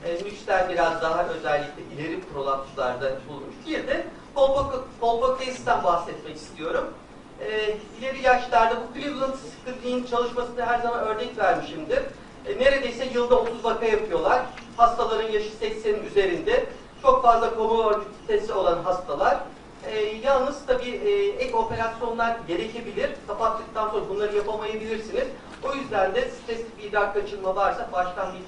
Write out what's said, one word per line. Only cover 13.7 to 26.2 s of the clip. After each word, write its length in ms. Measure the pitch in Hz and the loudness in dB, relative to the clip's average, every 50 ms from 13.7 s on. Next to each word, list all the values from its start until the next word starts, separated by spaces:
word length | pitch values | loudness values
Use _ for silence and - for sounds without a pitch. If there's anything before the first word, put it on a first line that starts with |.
| 220 - 240 | 0 2 2
yapıyorlar. 560 | 220 208 208 - - 170 165 160 196 247 254 254 - - - - - - | 2 4 2 2 0 0 2 4 4 4 4 2 -2 -10 -14 -16 -14 4
Hastaların 540 | - 233 220 - - 233 214 220 208 220 220 | 6 6 6 6 2 0 0 2 0 0 0
yaşı 200 | 214 208 214 - | 0 0 -2 -2
seksenin 540 | - - - - - - - - 208 - - | -4 -4 -4 -4 -4 -2 0 0 0 0 -2
üzerinde. 640 | - - 403 - 359 - - - 415 480 539 - - - - - - - - | 2 4 4 4 4 2 0 2 2 2 2 2 0 -8 -14 -18 -18 -18 4
Çok 200 | - 254 254 254 | 6 6 6 8
fazla 320 | 247 233 - - 226 208 - | 8 8 8 8 4 2 0
komorbiditesi 1000 | 220 220 220 233 226 220 - 139 - - - - - - - 214 202 - - | 0 2 2 4 4 4 4 2 2 -2 -8 -12 -14 -4 0 0 0 0 0
olan 300 | - 190 185 175 170 - | 0 2 4 4 2 2
hastalar. 560 | - 180 180 - - - 143 139 190 240 277 - - - - - - - - - - | 2 0 -2 -2 -2 -4 -2 2 4 4 4 2 -2 -8 -14 -18 -20 -20 -20 -12 -10
E, 140 | 214 220 214 | -4 -2 -2
yalnız 560 | 214 208 220 220 233 277 277 254 254 285 285 - - | -2 -2 -2 -2 2 4 4 4 4 2 -2 -4 0
tabii, 240 | - 247 240 240 247 | 0 0 0 0 -4
e, 380 | 240 - 208 - - 202 - 403 | -6 -2 2 2 4 4 2 2
ek 280 | - 247 254 - - | 0 0 -2 0 2
operasyonlar 800 | - - - 233 226 226 226 - - 254 233 226 226 233 233 233 - - 160 | 0 0 0 0 -2 -2 -2 -2 -4 -4 -4 0 0 0 0 0 -2 -4 -4
gerekebilir. 600 | 175 - 226 220 - 226 - - - - - - - - - | -4 -2 -2 -4 -6 -8 -10 -6 -4 -2 -2 -2 -4 -6 -8
Kapattıktan 640 | - 202 220 226 220 208 - - - - 220 214 214 | -8 -4 0 0 0 0 -2 -6 -6 -4 -2 -2 0
sonra 180 | 220 208 - - | 0 -2 -2 -2
bunları 280 | 190 208 214 202 202 | -2 -2 -2 0 0
yapamayabilirsiniz. 880 | 208 - 226 220 214 214 214 220 220 220 220 220 - - - - 240 277 - - - - - - - - 262 | 0 0 0 -4 -4 -4 -4 -4 -4 -4 -4 -4 -6 -6 -4 -2 -2 -2 -2 -6 -12 -16 -18 -14 -8 -6 -4
O 40 | 277 | -4
yüzden 400 | 277 - - 214 202 190 190 196 | -4 -4 -2 2 2 2 4 2
de 160 | 247 | 0